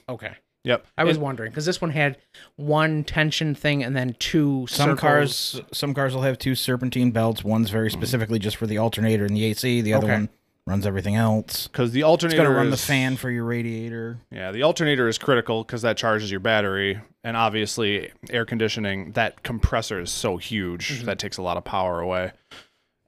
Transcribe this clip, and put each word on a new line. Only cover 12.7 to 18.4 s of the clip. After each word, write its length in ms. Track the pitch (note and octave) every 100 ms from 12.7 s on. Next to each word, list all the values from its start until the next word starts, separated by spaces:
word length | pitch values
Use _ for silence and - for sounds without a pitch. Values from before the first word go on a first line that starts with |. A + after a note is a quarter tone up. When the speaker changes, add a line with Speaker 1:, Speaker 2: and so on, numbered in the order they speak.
Speaker 3:
the 40 |
Speaker 2:
is 100 | C3
Speaker 3:
fan 320 | - C3+ C3 C3
for 120 | C3
your 140 | A#2+
radiator. 760 | A#2 A#2+ A#2 A2+ A#2 A#2 A2+ A#2 -
Speaker 2:
Yeah, 220 | A#2+ F#2
the 100 | G#2
alternator 460 | D3 F3 D#3 C#3 A#2+
is 100 | A2
critical 460 | - B2+ A2 A2+
'cause 180 | A2 A#2+
that 140 | A2+ G#2+
charges 340 | A2+ G#2+ G#2
your 80 | F#2+
battery, 640 | G#2 A2 G2+ G2 G2 G2 G#2 _
and 120 | A#2+ A2+
obviously 760 | A2+ G#2+ G#2 - G#2+ G2+ - - -
air 140 | A#2+